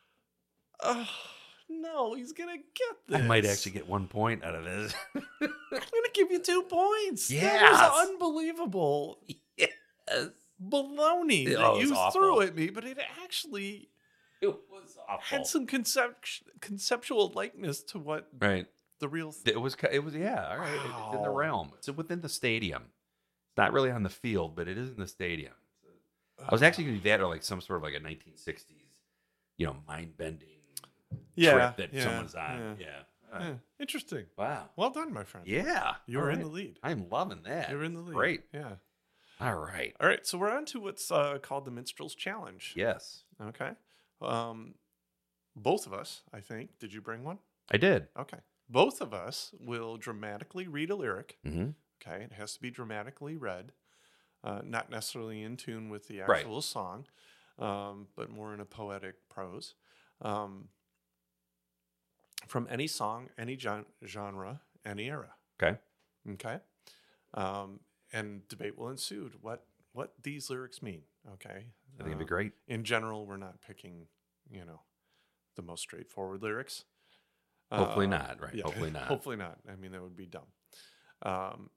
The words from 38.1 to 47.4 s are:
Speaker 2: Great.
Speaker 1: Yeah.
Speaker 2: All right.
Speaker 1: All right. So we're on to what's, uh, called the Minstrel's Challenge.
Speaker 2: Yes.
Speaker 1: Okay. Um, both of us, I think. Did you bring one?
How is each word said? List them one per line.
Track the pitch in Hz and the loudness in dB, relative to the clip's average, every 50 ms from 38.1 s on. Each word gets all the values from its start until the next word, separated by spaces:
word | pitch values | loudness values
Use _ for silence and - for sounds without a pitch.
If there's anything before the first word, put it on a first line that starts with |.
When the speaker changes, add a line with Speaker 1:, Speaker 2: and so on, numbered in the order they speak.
| 156 | 0
Speaker 2:
Great. | - 120 180 165 - - - - | 2 2 2 2 -2 -6 -10 -12
Speaker 1:
Yeah. | 147 151 120 98 90 _ _ _ _ _ _ _ _ _ _ - - | -12 -10 -10 -12 -14 _ _ _ _ _ _ _ _ _ _ -12 -6
Speaker 2:
All | 117 127 101 80 | -4 -2 -2 -2
right. | 76 80 - 76 64 53 - - | -4 -6 -6 -6 -6 -6 -4 2
Speaker 1:
All | - 180 | 4 4
right. | - - - | 4 4 0
So | - - 175 | -4 -4 -2
we're | 196 208 233 | -2 -2 -2
on | 285 311 294 | -2 -4 -6
to | - 247 | -8 -8
what's, | 202 196 202 - - - | -8 -8 -8 -8 -4 0
uh, | 170 151 143 143 143 139 | 2 2 2 2 0 -4
called | - - 139 143 139 | -6 -6 -6 -6 -6
the | 131 | -8
Minstrel's | 120 120 131 - - - 151 156 - | -10 -10 -10 -12 -12 -10 -10 -12 -10
Challenge. | - - 185 202 220 170 - 92 92 - - - | -8 -8 -8 -8 -8 -10 -14 -14 -14 -14 -10 -4
Speaker 2:
Yes. | 85 101 117 90 - - - - - - _ _ - | 0 0 0 0 -2 -4 -16 -18 -20 -20 _ _ -12
Speaker 1:
Okay. | 107 107 117 - 131 135 226 - _ _ _ _ _ _ _ - | -12 -12 -8 -8 -8 -8 -8 -12 _ _ _ _ _ _ _ -8
Um, | - - 123 117 117 117 113 113 110 - - _ _ _ _ _ _ _ _ _ _ _ _ _ _ _ - - | -4 -2 -2 -2 -4 -4 -8 -12 -14 -18 -20 _ _ _ _ _ _ _ _ _ _ _ _ _ _ _ -12 -2
both | 107 123 120 - - - | 2 2 2 2 0 -6
of | 98 | -8
us, | 101 - - - - _ - | -8 -8 -10 -12 -14 _ -16
I | - 107 | -16 -16
think. | 101 - 117 110 131 - _ - | -12 -10 -10 -10 -10 -12 _ -16
Did | 120 104 98 | -16 -12 -12
you | 110 | -12
bring | 98 113 113 113 131 | -10 -10 -10 -8 -8
one? | 156 185 202 | -10 -12 -12